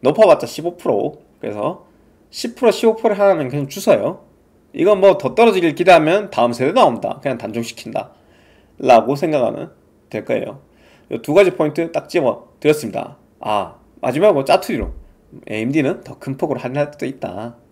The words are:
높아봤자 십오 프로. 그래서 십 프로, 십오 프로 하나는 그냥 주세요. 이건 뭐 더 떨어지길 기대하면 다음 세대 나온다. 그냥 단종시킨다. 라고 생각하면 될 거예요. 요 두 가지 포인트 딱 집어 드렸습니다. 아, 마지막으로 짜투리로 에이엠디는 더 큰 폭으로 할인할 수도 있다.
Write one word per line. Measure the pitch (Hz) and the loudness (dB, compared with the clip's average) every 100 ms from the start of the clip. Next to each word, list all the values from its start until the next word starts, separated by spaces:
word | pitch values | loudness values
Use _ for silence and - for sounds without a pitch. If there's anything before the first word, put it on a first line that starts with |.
높아봤자 | 123 151 214 156 117 | 0 4 6 6 2
십오 | - 160 175 | -8 -10 -8
프로. | - 110 147 - _ _ | -4 -2 -2 -8 _ _
그래서 | 113 104 113 185 _ _ _ _ _ | -12 -6 -6 -8 _ _ _ _ _
십 | - 240 - | -12 -12 0
프로, | 240 | 0
십오 | - 233 226 | 2 0 2
프로 | - 202 | -2 2
하나는 | 202 175 131 | 2 2 -2
그냥 | 143 139 | -6 -8
주세요. | 196 208 127 113 190 _ _ _ _ _ | -6 0 2 2 -6 _ _ _ _ _
이건 | - 180 202 | -2 2 4
뭐 | 196 185 | 4 4
더 | 131 - | 0 2
떨어지길 | 233 190 170 143 | 2 4 -2 0
기대하면 | 175 170 156 190 208 | 6 6 6 0 -2
다음 | - 120 | -2 -2
세대 | 117 131 | 0 0
나온다. | 220 190 113 - - | 2 2 2 -8 -6
그냥 | 143 117 | -6 -6
단종시킨다. | 107 113 117 - - 110 101 _ _ _ _ _ _ _ | -8 -8 -8 -12 -10 -10 -10 _ _ _ _ _ _ _
라고 | 127 120 110 143 | 4 4 4 -2
생각하면 | 165 151 117 113 160 _ _ _ _ | -2 0 -2 -4 -12 _ _ _ _
될 | 110 - | -12 -4
거예요. | 113 110 139 _ _ _ _ _ | -4 -4 -12 _ _ _ _ _
요 | - | -10
두 | - | 0
가지 | 160 196 | 4 4
포인트 | 180 156 147 165 | 2 -4 -2 -4
딱 | 165 - | -6 -4
집어 | 180 135 107 - _ | -2 0 -2 -10 _
드렸습니다. | 147 151 113 - - - _ _ | 0 0 -2 -8 -10 -16 _ _
아, | - 104 87 - _ _ | -4 -4 -4 -12 _ _
마지막으로 | 123 131 208 156 | -6 2 2 2
짜투리로 | 139 - - 165 - - - _ _ - - | 2 0 0 -6 -6 -10 -20 _ _ -20 -10
에이엠디는 | 107 113 147 135 190 | -6 -2 -2 -2 -4
더 | - 120 | -10 -16
큰 | - 139 | -12 -6
폭으로 | 156 131 | -4 -4
할인할 | 127 135 147 | -6 -4 -6
수도 | - 131 | -6 -10
있다. | 135 - 92 117 120 _ | -10 -12 -10 -14 -16 _